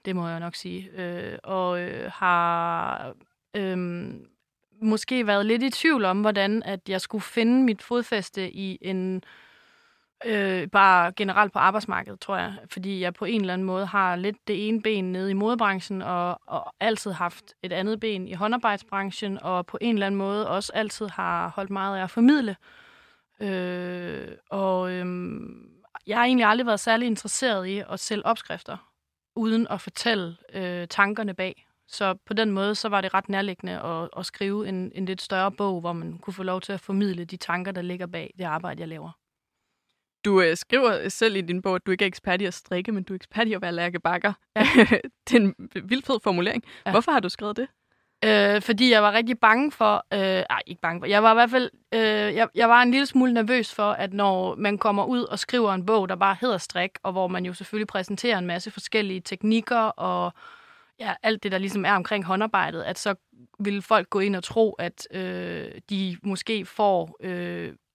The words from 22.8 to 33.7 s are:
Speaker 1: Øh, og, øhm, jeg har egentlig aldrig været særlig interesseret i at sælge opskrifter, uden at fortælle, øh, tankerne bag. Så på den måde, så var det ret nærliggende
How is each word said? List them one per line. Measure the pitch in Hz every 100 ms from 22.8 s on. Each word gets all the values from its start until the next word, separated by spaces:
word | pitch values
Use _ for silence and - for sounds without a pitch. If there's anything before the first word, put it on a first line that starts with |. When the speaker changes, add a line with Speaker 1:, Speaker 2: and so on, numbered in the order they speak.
| - _ _ _ _ -
Speaker 1:
Øh, | 208 185 180 180 175 180 175 156 - - -
og, | 196 190 185 185
øhm, | 180 180 180 180 - - - - _ _ - -
jeg | 220
har | 247
egentlig | 254 214
aldrig | 226 240
været | 208
særlig | - 226 247
interesseret | 214 208 - 254 202 185
i | 196 -
at | 190
sælge | - 208 -
opskrifter, | 226 - 170 - 185 _ _ _ _ _ -
uden | 220 226 233
at | 190
fortælle, | - - 240 214 170 170 -
øh, | 196 185 175 175
tankerne | - 202 214 208
bag. | 185 185 - _ _ _
Så | - 196 185 -
på |
den | 214 220
måde, | 196 202 214
så | 220
var | 202
det | 190
ret | 190 190
nærliggende | 196 196 180 185